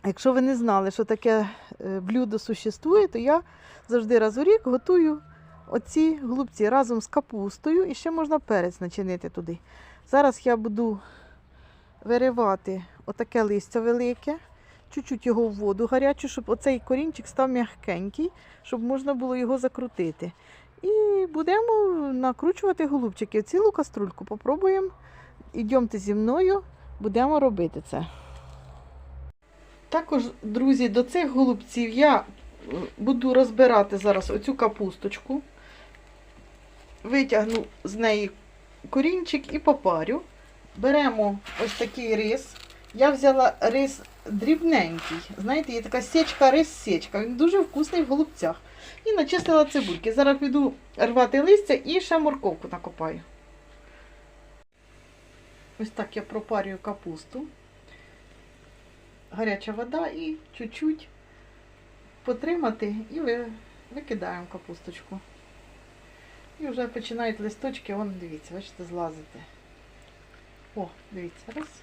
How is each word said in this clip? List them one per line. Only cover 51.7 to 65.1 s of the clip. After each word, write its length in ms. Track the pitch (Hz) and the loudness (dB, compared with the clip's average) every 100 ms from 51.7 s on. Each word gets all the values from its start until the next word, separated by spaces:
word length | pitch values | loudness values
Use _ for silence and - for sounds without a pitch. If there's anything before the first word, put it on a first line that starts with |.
| 277 294 | 0 2
і 160 | 359 | -2
ще 180 | 359 330 | 2 2
морковку 480 | 302 277 202 165 - | 2 0 -4 -4 -10
накопаю. 500 | 175 170 170 160 165 - - - - - - - - - - - - - - - _ _ - - _ - - - - - - | -10 -12 -8 -8 -8 -16 -20 -20 -20 -20 -20 -20 -20 -20 -20 -20 -20 -20 -20 -20 _ _ -20 -20 _ -20 -20 -20 -20 -20 -12
Ось 100 | 220 | -10
так 280 | - 208 214 | -8 -8 -10
я 40 | |
пропарюю 560 | 208 220 214 214 196 190 | -10 -12 -4 -4 -4 -8
капусту. 640 | 214 202 175 160 - 254 311 - - - - - - - - - - - - - - - - - - | -10 -10 -12 -14 -14 -14 -14 -18 -20 -20 -20 -20 -20 -20 -20 -20 -20 -20 -20 -20 -20 -20 -20 -20 -16
Гаряча 400 | 185 220 196 220 | -6 -4 -4 -8
вода 360 | 214 240 311 330 | -10 -6 -6 -6
і 280 | 320 320 311 - - | -6 -8 -10 -14 -14
чуть-чуть 500 | 233 - 311 311 - - - - - - - - - - - - | -14 -4 -4 -4 -10 -20 -20 -20 -20 -20 -20 -20 -20 -20 -20 -12
потримати 720 | - 240 294 349 254 220 208 214 220 | -6 -4 -4 -2 -2 -4 -6 -6 -10
і 80 | 311 | -6
ви-, 280 | 277 240 233 220 - - - | -4 -4 -6 -14 -20 -20 -18
викидаємо 540 | 262 294 214 180 175 175 | -16 -10 -8 -8 -10 -14
капусточку. 680 | - - 170 - 170 - | -18 -16 -16 -16 -18 -16